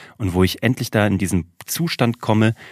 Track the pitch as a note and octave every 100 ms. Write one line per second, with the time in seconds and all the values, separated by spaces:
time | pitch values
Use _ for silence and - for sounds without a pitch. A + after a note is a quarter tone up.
0 | - - G2 F2+ F#2 - A2+ B2+ B2 A2+
1 | G#2 G2 F#2+ F#2+ E2 _ - - E3+ -
2 | A#2 A2+ - A2 A2 G#2+ -